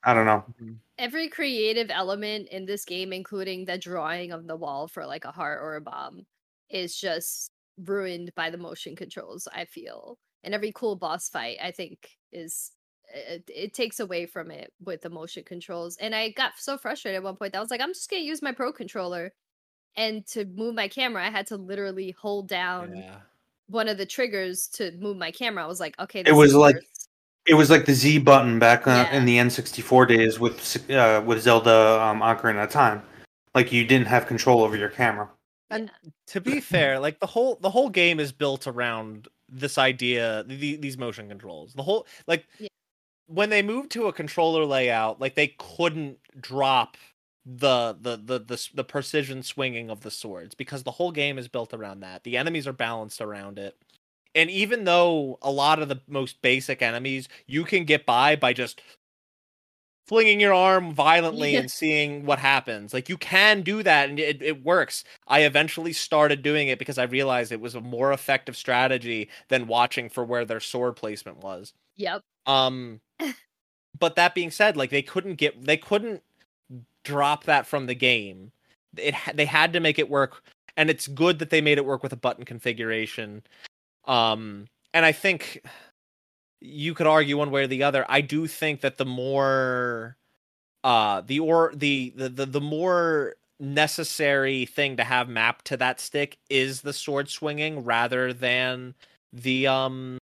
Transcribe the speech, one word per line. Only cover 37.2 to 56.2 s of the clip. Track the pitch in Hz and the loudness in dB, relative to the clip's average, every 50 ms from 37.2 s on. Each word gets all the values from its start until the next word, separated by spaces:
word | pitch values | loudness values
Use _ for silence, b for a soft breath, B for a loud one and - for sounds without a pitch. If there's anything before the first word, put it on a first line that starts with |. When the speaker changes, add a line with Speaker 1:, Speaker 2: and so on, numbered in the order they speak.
| 202 180 | -6 -4
Speaker 2:
whole, | - 233 247 262 226 - | -2 0 0 0 0 -2
the | 180 190 | -2 0
whole | 196 240 277 262 | 2 2 0 2
game | 185 185 175 175 170 156 | 2 2 4 4 2 0
is | 147 139 | -2 -6
built | 127 - 143 143 139 131 - 139 | -4 -4 -2 -2 -2 -4 -6 -8
around | 120 120 123 120 117 113 110 110 110 107 107 - _ _ _ _ | -6 -4 -4 -4 -4 -6 -8 -12 -14 -18 -20 -20 _ _ _ _
this | 131 131 139 139 - - | -10 -8 -8 -4 0 2
idea, | 131 131 127 123 127 123 123 120 117 113 110 107 104 113 | 2 2 2 0 -2 -2 0 0 0 -2 -2 -4 -6 -10
the, | 131 139 147 147 147 151 | -10 -8 -8 -6 -6 -6
these | 147 139 131 127 | -8 -10 -10 -8
motion | 127 120 110 113 107 101 | -10 -10 -10 -12 -16 -18
controls. | 104 98 - 98 85 78 80 101 127 | -18 -18 -18 -18 -16 -18 -18 -14 -12
The | 139 139 | -8 -4
whole, | 165 202 226 b b b b b - | -2 -2 -2 b b b b b -2
like, | 165 165 - _ _ _ | -2 -2 -4 _ _ _
Speaker 3:
Yeah. | 214 202 - _ _ _ _ _ _ _ _ _ _ _ | -18 -18 -18 _ _ _ _ _ _ _ _ _ _ _
Speaker 2:
when | 160 180 208 214 | -4 -2 0 2
they | 214 208 | 2 2
moved | 196 208 226 254 285 - | 2 0 -2 -4 -6 -6
to | - 233 226 202 | -6 -4 -2 -2
a | 160 | -4
controller | - 160 147 - - 165 160 165 160 156 | -4 -8 -6 -2 0 0 2 2 2 0
layout, | 143 135 131 127 123 117 113 113 110 113 - | 0 2 0 2 2 0 0 0 -2 -4 -4
like, | 135 131 - | -6 -4 0
they | - 151 147 - - | 0 0 0 -2 -8
couldn't | - - - - 170 170 156 160 151 139 131 - _ _ _ 135 | -18 -12 -4 -2 -2 -2 -2 -2 -6 -10 -12 -16 _ _ _ -20
drop | 123 - 131 139 135 135 131 127 113 - - _ _ _ _ _ _ _ _ _ _ | -16 -8 -2 0 2 2 4 2 2 0 -4 _ _ _ _ _ _ _ _ _ _
the, | 131 127 123 139 139 127 123 117 113 104 - | -20 -6 0 2 2 4 2 2 -2 -4 -8
the, | 113 120 117 107 | -8 -10 -10 -10
the, | 104 113 127 123 | -8 -8 -8 -8
the | 110 113 123 | -6 -8 -10
s-, | - - - - | -10 -10 -10 -10
the | 139 127 | -10 -10
precision | - - 143 131 - - 151 143 131 135 131 123 | -6 -8 -8 -6 -4 -4 -4 -4 -4 -8 -12 -12
swinging | - - - 135 131 120 117 117 113 | -10 -8 -6 -6 -6 -6 -8 -10 -12
of | 110 104 | -12 -14
the | - 107 | -14 -14
swords, | - - - 110 95 87 85 95 - | -14 -14 -14 -14 -14 -14 -16 -18 -16
because | - 123 - 151 135 127 | -14 -12 -12 -12 -10 -10
the | 127 | -10
whole | 120 - 175 175 | -6 -4 -4 -4
game | 165 151 143 143 139 131 | -2 -2 -2 -2 -4 -6
is | 123 120 | -10 -10
built | - 123 117 - - | -8 -8 -8 -8 -10
around | 113 107 98 98 98 | -14 -14 -14 -14 -16
that. | 98 92 92 - - | -16 -18 -18 -16 -10
The | 123 120 123 | -6 -4 -4
enemies | 139 165 165 160 135 139 | -2 -2 -4 -6 -6 -8
are | 131 | -8
balanced | 127 123 113 117 113 110 107 - - | -6 -6 -6 -6 -8 -10 -12 -12 -12
around | 117 107 104 101 98 101 101 101 | -10 -10 -10 -12 -14 -16 -14 -14
it. | 98 98 - _ _ _ _ _ _ _ _ _ _ _ - | -14 -14 -14 _ _ _ _ _ _ _ _ _ _ _ 2
And | 156 165 170 | 2 2 2
even | 185 190 208 202 240 233 208 | 2 -2 -2 -2 -2 -2 0
though | 180 170 175 175 175 165 156 143 135 127 - | 2 4 4 4 4 2 0 -2 -4 -6 -6
a | - 139 | -4 -2
lot | 139 139 139 147 156 156 | 0 2 2 4 4 2
of | 151 139 | 2 -2
the | 139 135 - - | -6 -8 -10 -8
most | 143 139 | -6 -6